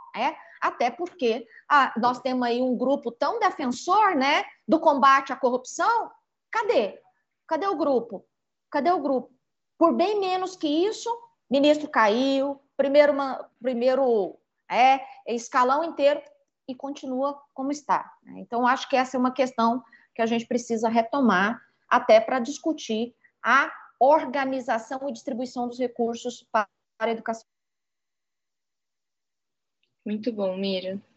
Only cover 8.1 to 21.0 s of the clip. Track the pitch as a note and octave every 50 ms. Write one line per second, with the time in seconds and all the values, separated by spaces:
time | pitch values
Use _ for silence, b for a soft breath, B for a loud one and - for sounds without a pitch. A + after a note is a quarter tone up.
8.1 | G3 F#3 _ _ _ _ _ _ _ _ _ - - D4 B3+ F4 F4+ E4+ C4+ D4
9.1 | C4+ B3 B3 - _ _ _ _ _ _ _ _ _ - D#4 E4+ A#3+ A3+ E4+ G4+
10.1 | G#4+ G#4 F#4+ F#4 F#4 F#4 F#4 F#4 - - D#4+ D4 D4 D#4+ F4+ A4 G#4+ - - A#4
11.1 | A#4 A#4 - - _ _ _ - A#3 C#4 C#4 D4 D4+ D4+ B3 G3 - A#3+ A3 G#3
12.1 | G#3+ B3 C4 C4+ C4+ C4+ C4+ C#4+ C#4 - _ _ _ - C#4 C#4 C#4 D4 D4 C#4+
13.1 | C#4+ C#4 C#4 C4 - - - - _ _ A3+ C4 B3 A#3 A#3+ C4 C4 C4+ C4+ B3
14.1 | A#3 G#3+ F#3 D#3 - - _ _ _ _ _ - F3 G#3+ B3+ C4 C4+ C4+ C4 B
15.1 | B B - - A#3 A#3 A3+ - - C4+ B3 B3 C4+ D4+ E4+ E4 - - C#4 C#4+
16.1 | D4 D4 - - _ _ _ _ _ _ _ - B3+ B3+ - C#4 C#4+ - - C4
17.1 | B3+ B3+ C#4 C#4+ C#4 C#4+ - _ _ - C4 C#4 D4 D4 - - F3+ D#3 - F#3
18.1 | - _ _ - F3+ F#3+ F#3+ - A#3 A#3+ B3 A#3+ C4+ B3+ - - C#4 B3+ B3+ B3+
19.1 | - B3+ B3 B3+ B3 - - - - - A3+ A#3 A#3+ C4 - b b b b b
20.1 | b - A3+ A3 A#3 A#3 A#3 - B3+ A#3+ A#3+ - A#3 A3 A#3 A3 A3+ A#3